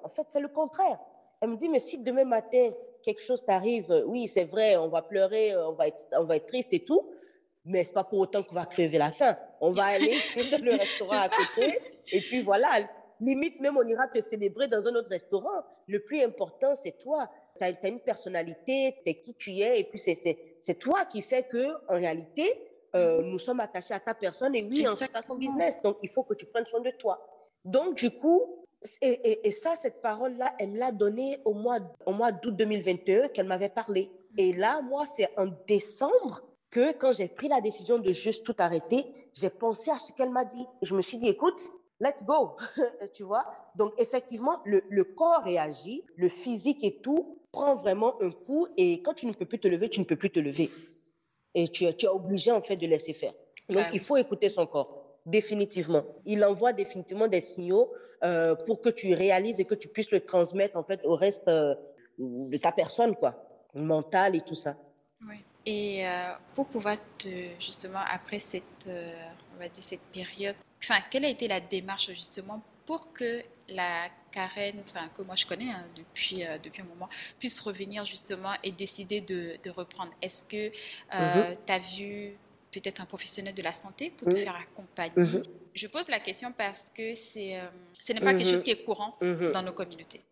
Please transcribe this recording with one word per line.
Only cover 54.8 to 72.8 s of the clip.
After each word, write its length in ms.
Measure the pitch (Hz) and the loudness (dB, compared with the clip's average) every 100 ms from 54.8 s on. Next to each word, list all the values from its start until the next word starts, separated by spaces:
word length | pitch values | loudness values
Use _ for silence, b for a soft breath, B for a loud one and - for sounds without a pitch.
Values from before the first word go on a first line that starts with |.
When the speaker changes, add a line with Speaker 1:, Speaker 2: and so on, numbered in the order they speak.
| 131 - - _ 165 | -4 -10 -20 _ 0
Speaker 1:
définitivement. 800 | 214 208 208 202 185 156 156 - - - | 0 2 -2 -2 -2 2 0 0 -8 -4
Il 180 | 208 | 4
envoie 300 | 202 190 240 | 4 4 2
définitivement 540 | 202 196 185 175 196 220 | 2 -4 -8 -8 0 2
des 140 | 180 | 2
signaux, 500 | - - 175 196 247 B B B | -2 -6 2 4 4 B B B
euh, 320 | 175 170 165 160 190 | 0 4 4 2 0
pour 160 | 226 | 0
que 80 | 240 | 0
tu 240 | 226 190 | 2 2
réalises 460 | 170 196 185 214 196 | 4 6 4 2 0
et 40 | 180 | 0
que 100 | 208 | -2
tu 120 | - | -2
puisses 240 | - 208 | -6 0
le 80 | 202 | 0
transmettre, 560 | - 185 170 185 202 175 | 2 2 2 2 0 -2
en 80 | |
fait, 160 | 156 190 156 | -4 -2 2
au 100 | 160 | 4
reste, 320 | 196 196 - | 4 2 4
euh, 280 | 160 147 139 - b b - | 4 4 0 -6 b b -10
de 400 | 131 123 135 139 | -8 -6 -4 0
ta 140 | 170 | 2
personne, 420 | 170 - - 233 - | 2 0 2 2 2
quoi, 180 | 135 - - - _ | -2 -2 -12 -20 _
mentale 600 | 143 156 156 151 185 196 170 | -4 0 0 2 2 4 2
et 60 | |
tout 140 | - 156 | -2 -6
ça. 200 | 147 151 - _ _ _ 214 | -6 -8 -14 _ _ _ -20
Speaker 2:
Oui. 100 | 208 - _ 214 | -20 -20 _ -6
Et, 400 | 208 208 196 185 | -4 -4 -4 -4
euh, 40 | 180 180 - - | -4 -6 -10 -8
pour 140 | - 277 | -6 -4
pouvoir 280 | 226 208 208 - - | -2 -2 -2 -6 -8
te, 120 | 196 180 180 175 | -8 -8 -12 -10
justement, 400 | - - 190 190 - | -2 0 0 -4 -4
après 260 | 180 - 202 | -6 -6 -4
cette, 480 | - 185 - - 190 | -2 -4 -10 -16 -12
euh, 240 | 175 170 165 165 175 - 180 | -12 -12 -14 -18 -20 -20 -16
on 40 | |
va 60 | 175 | -14
dire 140 | 190 | -8
cette 180 | 185 185 - | -8 -8 -12
période, 420 | 185 180 196 202 202 _ _ | -12 -10 -6 -6 -6 _ _
enfin, 160 | - 208 - | 2 2 2
quelle 160 | 262 285 | 0 0
a 40 | |
été 180 | - 233 | 0 -2
la 120 | 190 | -2
démarche, 500 | 175 190 190 196 202 | -2 -6 -4 -4 -4
justement, 520 | 175 - 202 190 220 - _ | -4 -6 -6 -10 -14 -16 _